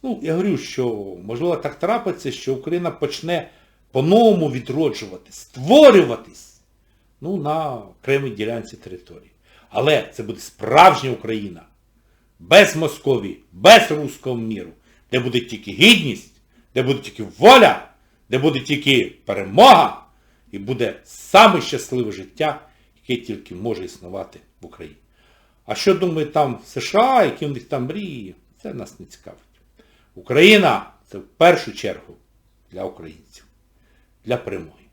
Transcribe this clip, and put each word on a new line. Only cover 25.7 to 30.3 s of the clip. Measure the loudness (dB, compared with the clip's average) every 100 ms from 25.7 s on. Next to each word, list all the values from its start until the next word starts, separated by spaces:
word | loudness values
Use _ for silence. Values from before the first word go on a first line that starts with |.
що | -4 0
думають | 0 0 -4 -4
там | -2 -2 -4
в | -12
С | -12
Ш | -4 0
А, | 2 2
які | 0 -2 -10
в |
них | -10
там | -10 -8
мрії, | -8 -10 -12 -14 -18 -20 _ _
це | -16
нас | -14 -16 _
не | -20
цікавить. | -20 -20 -20 _ _ _ _ _ _ _
Україна — | -20 -4